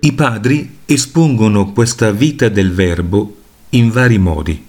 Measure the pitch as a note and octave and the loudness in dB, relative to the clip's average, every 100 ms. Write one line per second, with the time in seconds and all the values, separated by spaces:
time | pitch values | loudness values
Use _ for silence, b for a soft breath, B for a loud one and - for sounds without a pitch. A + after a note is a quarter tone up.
0 | D3+ B2+ C#3+ A2+ A#2 D3 C#3 - - C#3+ | 0 0 -2 0 -2 -2 -4 -16 -4 -2
1 | - E3 D#3+ B2 A2 G#2 G2 - A2+ - | -2 0 0 2 2 2 0 0 -2 0
2 | A2 G#2 D3 D3 A#2 G2+ F#2+ F2+ F#2 E2+ | -2 0 -2 0 -2 0 0 0 -2 -2
3 | E2+ G2+ G#2 - _ _ - B2+ A#2 A2+ | -2 -2 -4 -12 _ _ -4 0 2 2
4 | B2 A2+ F#2 D#2 D2+ D2+ | 2 2 0 -2 -4 -8